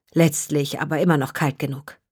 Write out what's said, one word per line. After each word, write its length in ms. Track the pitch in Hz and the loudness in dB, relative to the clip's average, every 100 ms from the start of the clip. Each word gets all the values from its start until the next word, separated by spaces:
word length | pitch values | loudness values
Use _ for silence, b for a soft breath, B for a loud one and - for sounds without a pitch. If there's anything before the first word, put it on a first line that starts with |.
| b | b
letztlich 680 | 165 165 151 - 147 143 - | 4 4 2 -2 -2 -2 -4
aber 200 | 147 156 | -4 0
immer 180 | 175 151 | 2 2
noch 160 | 131 | 0
kalt 260 | - 151 - | -2 -2 -2
genug. 380 | 139 135 - - _ | -6 -8 -12 -20 _